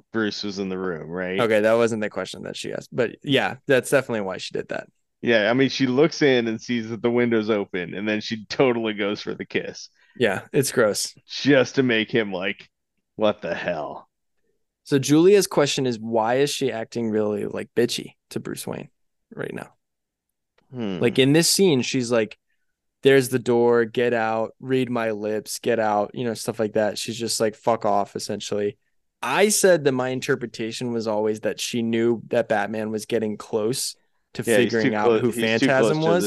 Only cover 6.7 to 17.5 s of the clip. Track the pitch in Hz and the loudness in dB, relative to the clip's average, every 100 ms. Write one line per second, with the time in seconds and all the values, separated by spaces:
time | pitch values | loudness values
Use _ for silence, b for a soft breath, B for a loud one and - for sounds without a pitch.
6.7 | 120 110 113 120 120 120 113 107 107 98 | -4 -4 -2 0 2 2 2 2 0 -2
7.7 | 92 85 - 107 107 - 113 104 - 135 | -6 -6 -6 -4 -4 -4 -10 -10 0 2
8.7 | 117 113 104 101 101 - 104 101 95 - | 2 -2 -2 -2 -4 -6 -10 -6 -6 -6
9.7 | - - b b - 110 98 - 147 131 | -12 -18 b b -2 -2 -2 -2 -2 0
10.7 | - 107 98 - - _ - 131 139 123 | 2 2 0 -6 -10 _ -4 4 4 4
11.7 | - 127 113 107 120 104 92 98 101 - | 2 2 2 2 0 -2 -4 -6 -6 -14
12.7 | _ _ _ _ - 107 104 - 82 92 | _ _ _ _ -2 -2 0 -6 -6 -4
13.7 | 85 73 - - _ _ _ _ _ _ | -6 -6 -12 -18 _ _ _ _ _ _
14.7 | _ - 143 131 151 175 202 180 - 143 | _ 0 0 4 6 8 6 4 2 2
15.7 | - 131 113 113 113 110 131 143 - 135 | 0 -2 -4 -2 0 2 2 0 0 -4
16.7 | 113 113 120 117 107 104 104 107 | -4 -8 -4 -2 0 0 -2 -4